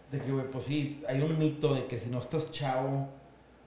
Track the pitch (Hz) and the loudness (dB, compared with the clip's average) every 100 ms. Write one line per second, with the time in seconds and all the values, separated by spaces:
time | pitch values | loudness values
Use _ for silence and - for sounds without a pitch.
0 | - 139 120 135 135 131 135 147 139 - | -8 -4 0 0 -2 -4 -2 0 0 -2
1 | - 135 156 156 151 147 - 131 120 120 | -2 2 2 4 2 4 2 2 0 -4
2 | 120 123 - 156 - - 139 131 135 139 | -2 -4 -2 -2 -2 -2 0 2 2 0
3 | 135 - - - - - | -2 -8 -20 -20 -20 -20